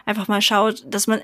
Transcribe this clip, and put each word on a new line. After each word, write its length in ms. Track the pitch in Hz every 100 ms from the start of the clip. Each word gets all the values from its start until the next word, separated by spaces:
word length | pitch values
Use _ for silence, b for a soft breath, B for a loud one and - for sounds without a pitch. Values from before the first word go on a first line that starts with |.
einfach 220 | - 214 196
mal 140 | 202
schaut, 440 | 202 208 220 220 -
dass 180 | 196
man 140 | 226 220